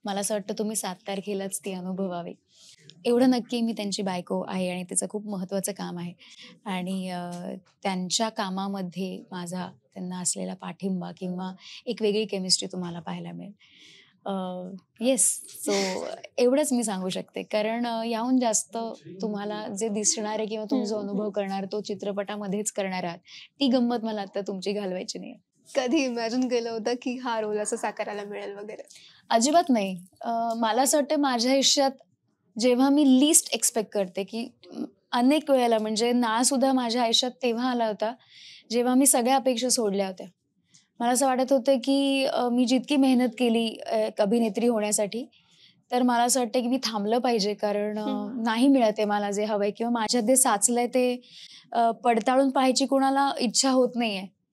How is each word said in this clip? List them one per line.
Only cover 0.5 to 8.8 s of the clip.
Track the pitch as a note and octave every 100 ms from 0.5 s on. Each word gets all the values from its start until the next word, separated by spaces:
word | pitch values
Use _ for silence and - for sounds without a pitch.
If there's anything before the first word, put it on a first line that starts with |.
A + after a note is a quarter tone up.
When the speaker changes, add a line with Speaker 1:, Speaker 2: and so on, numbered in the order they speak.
| G#3+
Speaker 1:
तुम्ही | G#3+ G#3+
सात | G3+ F3+ -
तारखेलाच | G3 G3 G3 G3 G3
ती | G3+
अनुभवावी. | F#3 F3+ F#3 G3 F3 E3+ - _ _ - - - -
एवढं | B3 A#3+ C4
नक्की | B3 A#3+ A#3+
मी | A3+
त्यांची | G#3+ G3+ F#3+
बायको | G3 F3+ - F#3+ -
आहे | F#3+ F3+
आणि | F3+ F3+
तिचं | F#3+ F#3+
खूप | G#3 G#3
महत्त्वाचं | G3 F#3 G3 F#3+
काम | F#3+ F3+ F3
आहे. | F3 F3 - - - -
आणि, | G#3+ F#3 F#3 F#3+ F#3
अ, | F3+ F3 F3 F3+ F#3+ _ _
त्यांच्या | G3+ F#3 F#3 - A3
कामामध्ये | A3 G3 F#3 G3 G3